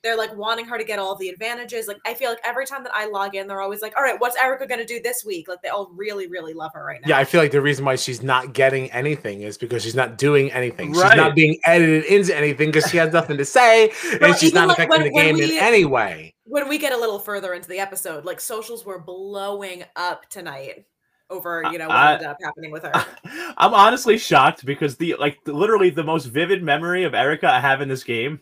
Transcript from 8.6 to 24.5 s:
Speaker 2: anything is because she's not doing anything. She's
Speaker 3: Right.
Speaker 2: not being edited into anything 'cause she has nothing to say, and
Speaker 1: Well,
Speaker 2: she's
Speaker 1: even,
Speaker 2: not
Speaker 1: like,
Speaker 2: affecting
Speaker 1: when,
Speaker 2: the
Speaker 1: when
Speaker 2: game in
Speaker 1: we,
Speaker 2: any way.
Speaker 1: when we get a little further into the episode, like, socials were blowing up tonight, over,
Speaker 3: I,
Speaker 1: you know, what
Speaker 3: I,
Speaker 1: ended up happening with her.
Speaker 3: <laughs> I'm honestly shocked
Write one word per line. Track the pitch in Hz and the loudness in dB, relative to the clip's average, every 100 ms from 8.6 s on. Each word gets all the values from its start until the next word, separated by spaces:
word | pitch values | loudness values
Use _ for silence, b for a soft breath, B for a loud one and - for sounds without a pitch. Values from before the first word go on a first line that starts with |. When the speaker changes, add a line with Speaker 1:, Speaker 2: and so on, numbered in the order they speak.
| 135 135 131 | 2 2 -6
Speaker 2:
anything | 123 139 147 110 101 | -6 -4 -4 -8 -10
is | 104 101 | -12 -10
because | 117 120 | -6 -6
she's | 110 123 | -4 -2
not | 123 113 | -2 0
doing | 139 147 135 | 2 4 2
anything. | 127 123 - 143 | -2 -6 -6 -4
She's | 160 | 2
Speaker 3:
Right. | 190 170 | 6 6
Speaker 2:
not | 160 | 6
being | 147 156 156 | 4 2 2
edited | 165 175 165 156 | 4 6 6 4
into | 156 202 185 151 | 4 4 4 0
anything | 147 139 151 | 0 0 2
'cause | 156 147 | 2 2
she | 170 | 2
has | 160 | 2
nothing | 165 160 147 | 2 0 -4
to | |
say, | 139 254 240 226 220 B 339 | 2 6 8 8 6 B -6
and | 214 | 4
Speaker 1:
Well, | - | 4
Speaker 2:
she's | 175 160 | 6 6
Speaker 1:
even, | 175 | 6
Speaker 2:
not | 170 | 4
Speaker 1:
like, | 170 | 4
Speaker 2:
affecting | 160 | 4
Speaker 1:
when, | 160 151 | 4 4
Speaker 2:
the | |
Speaker 1:
when | - 160 | 4 4
Speaker 2:
game | 160 | 4
in | 160 | 2
Speaker 1:
we, | 160 | 2
Speaker 2:
any | 208 226 | 4 4
way. | 160 127 104 80 80 _ | 4 2 0 -6 -16 _
Speaker 1:
when | 226 285 277 | _ -6 -4
we | 302 | -4
get | 294 | -4
a | 247 | -2
little | 233 202 | -4 -6
further | 202 202 190 | -8 -8 -8
into | 180 175 | -10 -10
the | 180 | -10
episode, | 196 196 190 151 | -8 -8 -10 -10
like, | 165 175 | -10 -10
socials | - 220 226 233 202 | -10 -10 -12 -16 -14
were | 185 | -16
blowing | 165 185 196 202 196 202 196 180 - - | -14 -14 -12 -10 -8 -8 -10 -14 -16 -8
up | 180 165 _ | -6 -6 _
tonight, | 202 170 139 135 - _ _ _ _ _ | -16 -14 -14 -16 -18 _ _ _ _ _
over, | 185 175 170 165 | -12 -8 -6 -6
Speaker 3:
I, | |
Speaker 1:
you | 170 | -6
know, | 160 | 0
what | 117 | 4
Speaker 3:
I, | 147 | 4
Speaker 1:
ended | 151 151 | 4 -4
up | 143 | -10
happening | 151 151 156 | -12 -12 -14
with | - | -14
her. | 160 | -4
Speaker 3:
<laughs> | - - - B 285 349 - | -4 -4 -12 B -14 -14 0
I'm | 190 | 4
honestly | 226 208 240 233 - | 8 6 6 2 2
shocked | - 151 143 | 4 4 4